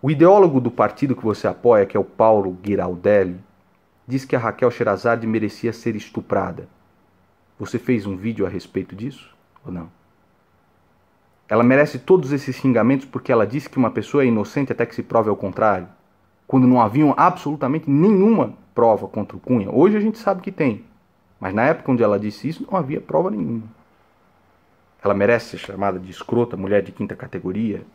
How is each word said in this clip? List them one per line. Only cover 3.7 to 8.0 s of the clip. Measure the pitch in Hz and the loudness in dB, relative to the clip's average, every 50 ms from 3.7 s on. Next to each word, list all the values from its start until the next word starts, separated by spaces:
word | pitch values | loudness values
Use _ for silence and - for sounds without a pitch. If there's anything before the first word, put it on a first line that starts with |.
| _ _ _ _ _ _ _ | _ _ _ _ _ _ _
diz | - 123 135 131 | -8 -8 -8 -4
que | - - | -2 -4
a | 131 | -2
Raquel | 117 113 101 - - 120 | -2 -2 -2 0 0 0
Sherazade | 113 - 117 110 101 92 - 120 117 113 113 | 0 0 -2 0 0 0 0 0 0 0 -2
merecia | 113 110 113 107 104 - - - 120 | -2 -2 -2 -2 -4 -6 -6 -6 -6
ser | 113 - - 117 113 | -6 -4 -6 -6 -6
estuprada. | 104 - - _ - - - - 98 95 92 87 - - - _ _ _ _ _ _ _ _ _ _ _ _ _ _ _ _ _ _ | -6 -10 -10 _ -12 -6 -4 -4 -2 -2 -4 -8 -12 -16 -18 _ _ _ _ _ _ _ _ _ _ _ _ _ _ _ _ _ _
Você | 107 - - 117 | -14 -8 -8 -8
fez | - - 127 113 | -2 -2 -2 -2